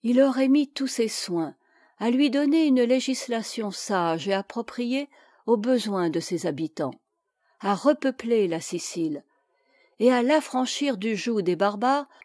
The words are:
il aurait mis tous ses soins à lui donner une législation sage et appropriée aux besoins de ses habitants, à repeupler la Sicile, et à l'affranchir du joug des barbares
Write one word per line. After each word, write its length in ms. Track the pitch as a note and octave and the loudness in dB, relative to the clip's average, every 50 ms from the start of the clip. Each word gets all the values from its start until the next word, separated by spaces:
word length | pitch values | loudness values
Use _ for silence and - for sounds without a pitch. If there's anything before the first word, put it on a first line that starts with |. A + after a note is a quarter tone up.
il 200 | - A3+ B3 B3+ | 0 2 4 6
aurait 260 | C#4 C#4 B3+ C4 C4+ | 4 4 4 2 4
mis 200 | C4 C4+ D4+ C#4+ | 4 4 4 2
tous 200 | C#4 _ - C4+ | 0 _ -6 -6
ses 200 | B3+ - - A3+ | -4 -2 -2 -2
soins 480 | A3 - - - - F3 E3+ D#3+ D3 - _ _ _ _ _ _ _ _ _ | -2 -2 -6 -6 -4 -2 -2 -2 -4 -8 _ _ _ _ _ _ _ _ _
à 100 | G3+ A#3 | -2 0
lui 200 | A#3+ B3+ D4 C#4+ | 2 2 2 2
donner 360 | A3+ C#4 D4 C#4 D4+ D#4+ D#4+ | 2 2 2 2 2 4 4
une 160 | D4+ C4 B3+ | 4 4 4
législation 880 | A#3+ A#3 B3+ C4 A#3+ - C4 - - - A#3 A3+ A3 - - - G#3+ G3+ | 4 4 2 0 0 -2 -4 -4 -4 -6 -6 -6 -6 -6 -8 -6 -6 -6
sage 560 | F#3 - - - G#3 F#3 F3 E3+ E3 E3+ C#3 | -6 -8 -6 -2 -2 0 0 0 0 -2 -2
et 60 | G3 G3 | -2 -2
appropriée 760 | G3 G3 _ - A#3 A3+ - - - B3 A#3+ B3+ C4+ C#4+ - _ _ _ _ _ _ _ | -2 -4 _ -8 -8 -8 -8 -6 -6 -4 -2 -2 -4 -4 -6 _ _ _ _ _ _ _
aux 120 | - A#3 | 0 2
besoins 520 | G#3+ G#3 B3 C4 A#3+ G3+ G#3+ G3 F#3 F3 E3 | 2 4 2 2 2 0 -2 -2 0 0 0
de 100 | D3+ E3 | 0 -2
ses 260 | E3 - F#3 E3 - | -4 -4 -6 -4 -4
habitants, 480 | F3 D3+ C3 E3 D3+ _ - D#3 C3 - _ _ _ _ _ _ _ _ _ _ _ _ _ | -4 -4 -4 -6 -6 _ -4 -6 -6 -6 _ _ _ _ _ _ _ _ _ _ _ _ _
à 160 | - G3 G3+ | -2 -2 -2
repeupler 720 | F3+ - C#4 D4+ - - C4+ B3+ - - A3+ A#3 A3 G3+ | 2 2 2 2 2 0 -4 -4 -2 -2 0 2 2 2
la 140 | F3 E3 D#3+ | 0 -2 -4
Sicile, 640 | - - - F3 - - - F3+ E3 D#3 C#3+ C#3+ _ _ _ _ _ _ _ _ _ _ _ _ _ _ _ _ | -6 -6 -8 -8 -8 -8 -6 -4 -4 -2 -4 -6 _ _ _ _ _ _ _ _ _ _ _ _ _ _ _ _
et 120 | G#3+ B3 | 2 4
à 120 | B3+ B3 A#3+ | 4 4 2
l'affranchir 760 | B3+ D4+ D#4 C#4+ - - B3+ B3+ B3 - - C#4+ C#4+ B3 | 2 2 2 0 0 -4 -2 -2 -2 -2 -2 -2 -2 -2
du 180 | F#3 G3 A3+ A3 | -2 -2 -4 -4
joug 260 | F#3+ - A#3+ A#3 G#3+ | -2 -2 -2 0 0
des 160 | F3+ F3+ F3 | 2 0 0
barbares 500 | D#3+ D4 D4+ G#3 G#3 A3+ B3+ C4 C#4+ C#4+ _ _ _ | 2 0 0 0 0 0 0 0 0 -2 _ _ _